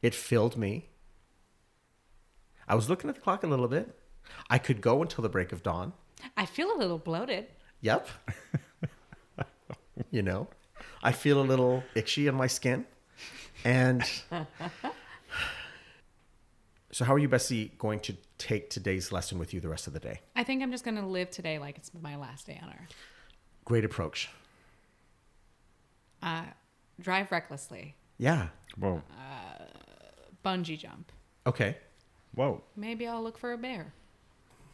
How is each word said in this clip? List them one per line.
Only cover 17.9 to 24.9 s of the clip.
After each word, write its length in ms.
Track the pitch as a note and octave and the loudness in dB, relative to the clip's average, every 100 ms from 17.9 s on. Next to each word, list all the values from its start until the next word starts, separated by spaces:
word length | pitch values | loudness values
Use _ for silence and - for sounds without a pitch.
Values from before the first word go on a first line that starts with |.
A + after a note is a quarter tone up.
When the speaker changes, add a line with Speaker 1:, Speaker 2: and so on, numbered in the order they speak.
| G#2 | 0
Speaker 1:
to 140 | - F#2+ - - | -4 -10 -12 -8
take 320 | - G#2+ - | -2 -2 -2
today's 400 | - F#2+ F#2+ - | -4 -2 0 -2
lesson 280 | F#2 - F2+ | -4 -2 -4
with 140 | E2 | -4
you 80 | F#2 | -4
the 80 | D#2+ | -4
rest 180 | D#2+ - | -6 -6
of 60 | |
the 80 | D2 | -8
day? 200 | A#1+ - - A#3+ | -8 -10 -8 -4
Speaker 2:
I 80 | |
think 180 | A#3+ C4 | -2 -2
I'm 80 | C4 | -4
just 140 | B3 | -6
gonna 220 | A#3+ G#3+ F#3+ | -6 -6 -4
live 240 | F#3 F3+ | -4 -4
today 280 | - E3+ D3+ | -6 -6 -6
like 180 | C#3+ D3 | -8 -12
it's 140 | - E3+ | -16 -14
my 160 | D#3 C#3+ | -12 -10
last 300 | C3 C#3 - | -12 -14 -16
day 140 | - | -14
on 80 | - | -16
earth. 240 | - E3 - - - - - _ _ | -16 -18 -20 -20 -20 -20 -20 _ _
Speaker 1:
Great 200 | - A#2 | 0 2
approach. 440 | G#2+ - D#2+ - - - - _ _ _ _ | 2 0 -4 -4 -8 -10 -20 _ _ _ _